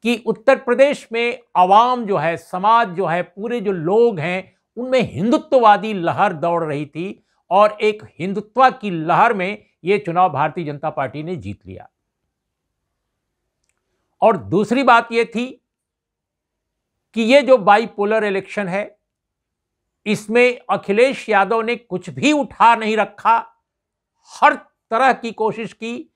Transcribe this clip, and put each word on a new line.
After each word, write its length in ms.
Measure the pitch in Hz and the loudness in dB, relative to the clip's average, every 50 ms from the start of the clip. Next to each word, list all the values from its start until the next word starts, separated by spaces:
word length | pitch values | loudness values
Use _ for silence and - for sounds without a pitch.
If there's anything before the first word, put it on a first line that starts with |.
| _ | _
कि 120 | 220 240 240 - 214 | -2 -4 -2 -2 -6
उत्तर 280 | 220 - - - 269 254 | -6 -2 2 2 2 2
प्रदेश 500 | - - 247 247 269 285 277 - - _ | 2 0 6 6 6 6 4 -2 -8 _
में 280 | 220 233 233 233 240 - _ _ _ | -6 -4 -4 -4 -4 -8 _ _ _
आवाम 500 | - 180 180 196 214 233 247 254 247 240 | 2 4 6 6 4 6 4 0 -4 -4
जो 120 | 190 202 160 | -4 -4 -2
है, 180 | 143 165 170 160 | -2 -2 -4 -6
समाज 520 | 165 _ - 180 185 208 226 233 233 196 | -8 _ -12 -4 0 2 2 2 2 0
जो 160 | 175 160 196 | -4 -6 -4
है, 160 | 165 160 175 180 | -2 -2 -4 -4
पूरे 360 | 175 _ - 202 240 240 240 | -6 _ -12 -10 -6 -6 -6
जो 100 | 196 208 | -4 -4
लोग 480 | 196 180 151 165 196 220 233 233 214 165 | -4 -4 -2 0 2 4 2 2 2 -2
हैं, 360 | 143 170 180 190 180 _ _ _ _ _ _ - | -6 -4 -6 -6 -8 _ _ _ _ _ _ -12
उनमें 220 | 247 254 254 262 220 | -8 -2 0 0 -2
हिंदुत्ववादी 920 | - - 123 175 226 254 311 - - - 262 233 220 208 202 180 220 214 | -2 -4 -4 -2 0 0 0 0 2 2 4 6 6 4 4 2 -6 -6
लहर 380 | 196 165 170 143 131 185 208 185 | -4 -4 -4 -2 0 0 -2 -2
दौड़ 300 | 156 143 170 170 170 170 | -4 -4 -2 -2 -2 -4
रही 220 | 156 147 143 151 | -4 -6 -8 -8
थी 380 | 139 _ 156 170 196 226 _ _ _ _ _ _ _ | -10 _ -12 -10 -10 -12 _ _ _ _ _ _ _
और 260 | 165 190 208 208 - - | 2 4 4 4 2 0
एक 220 | 220 214 214 214 - - _ _ | -2 -2 -2 -2 -10 -20 _ _
हिंदुत्व 500 | 160 190 196 202 202 _ _ 247 262 262 | -6 -6 -6 -6 -8 _ _ 4 4 4
की 180 | 233 262 - 208 | 4 0 -8 -8
लहर 420 | 180 165 156 160 170 160 196 233 240 | -6 -6 -2 0 2 2 4 2 2
में 320 | 202 180 185 208 208 _ _ _ _ _ | -2 -4 -6 -8 -10 _ _ _ _ _
ये 140 | 165 202 208 | -2 -2 -2
चुनाव 300 | 208 - 165 175 185 185 | -2 -4 0 0 0 0
भारतीय 360 | 151 131 147 156 151 185 175 | 0 -2 -4 -4 -4 -6 -8
जनता 240 | 147 147 147 - 156 | -8 -10 -8 -8 -8
पार्टी 340 | 151 - 139 131 - 147 151 | -6 -6 -6 -6 -6 -10 -10
ने 120 | 160 185 | -10 -10
जीत 300 | 156 98 95 104 _ _ | -10 -10 -12 -14 _ _
लिया। 220 | 92 95 - - _ _ _ _ _ _ _ _ _ _ _ _ _ _ _ _ _ _ _ _ _ _ _ _ _ _ _ _ _ _ _ _ _ _ _ _ _ _ _ _ _ _ _ _ _ _ _ | -20 -18 -18 -20 _ _ _ _ _ _ _ _ _ _ _ _ _ _ _ _ _ _ _ _ _ _ _ _ _ _ _ _ _ _ _ _ _ _ _ _ _ _ _ _ _ _ _ _ _ _ _
और 160 | - 214 226 175 | 2 2 2 2
दूसरी 440 | 113 95 113 170 214 202 233 262 277 | -4 -4 -2 -2 -2 0 -2 0 4
बात 280 | 247 240 233 226 - | 4 4 4 4 0
ये 140 | 226 226 233 | -2 -4 -4
थी 220 | 226 - 208 240 254 269 _ _ _ _ _ _ _ _ _ _ _ _ _ _ _ _ _ _ _ _ _ _ _ _ _ _ _ _ _ _ _ _ | -4 -4 -8 -8 -8 -10 _ _ _ _ _ _ _ _ _ _ _ _ _ _ _ _ _ _ _ _ _ _ _ _ _ _ _ _ _ _ _ _
कि 60 | 214 233 | -4 0
ये 180 | 214 254 285 | 4 4 4
जो 160 | 285 226 262 247 | 6 6 2 4
बाइपोलर 640 | 190 196 202 214 233 - - - 202 202 220 220 214 | 6 4 4 4 2 -2 -6 -4 -2 0 0 0 0
इलेक्शन 420 | 208 196 196 190 - - - 202 185 | -2 -4 -4 -6 -6 -8 -8 -6 -6
है, 300 | 175 196 208 - _ _ _ _ _ _ _ _ _ _ _ _ _ _ _ _ _ _ _ _ _ _ _ | -6 -6 -8 -8 _ _ _ _ _ _ _ _ _ _ _ _ _ _ _ _ _ _ _ _ _ _ _
इसमें 540 | 208 214 - - - 220 240 247 247 247 247 _ _ | -4 -4 -4 -4 -2 2 2 2 2 2 -2 _ _
अखिलेश 580 | 185 202 - - 202 208 247 269 254 - - - | -4 -4 -2 -2 2 2 2 2 2 -4 -6 0
यादव 320 | 214 196 196 185 226 226 | 2 2 2 2 0 -4
ने 140 | 220 220 240 | -2 -4 -6
कुछ 340 | 240 _ _ 180 180 180 - | -8 _ _ -10 -10 -10 -10
भी 200 | 135 131 156 269 302 | -12 -2 0 0 2
उठा 420 | 294 269 - - - 202 226 233 | 2 -2 -6 -2 2 4 4 4
नहीं 200 | 220 220 214 220 214 | 4 0 -4 -2 -2
रखा, 400 | 175 - - - - 208 226 226 - - _ _ _ _ _ _ _ _ _ _ _ _ _ _ _ _ | -2 -4 -6 -6 0 0 0 0 0 -6 _ _ _ _ _ _ _ _ _ _ _ _ _ _ _ _
हर 240 | - - - 294 196 - - _ _ _ _ _ | -8 2 2 2 2 2 -8 _ _ _ _ _
तरह 200 | 226 226 262 269 240 | -2 0 2 2 0
की 180 | 247 - 233 214 | 0 -4 -12 -8
कोशिश 400 | - 220 220 190 - 233 - - | -4 -4 -4 -4 -6 -10 -12 -12
की 360 | _ - 226 233 240 320 _ _ | _ -10 -10 -10 -10 -14 _ _